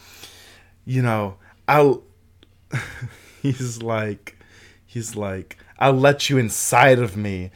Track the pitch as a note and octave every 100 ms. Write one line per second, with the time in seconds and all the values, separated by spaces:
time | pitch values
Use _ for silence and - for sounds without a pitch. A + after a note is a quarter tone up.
0 | - - - - - - _ _ - C3
1 | B2 A2 G2+ - _ _ - D3 C#3+ -
2 | - _ _ _ _ _ _ B2+ - -
3 | A#2+ - - _ C#3+ C3 B2 A#2 A2+ A2
4 | G#2+ G2+ - - _ _ - _ _ A#2
5 | A2 G#2 G2+ F#2+ - - _ - C3+ C3
6 | C#3 C#3+ - C3+ A2 - - A#2+ C#3 B2
7 | A#2 G2 G#2 F#2 F2+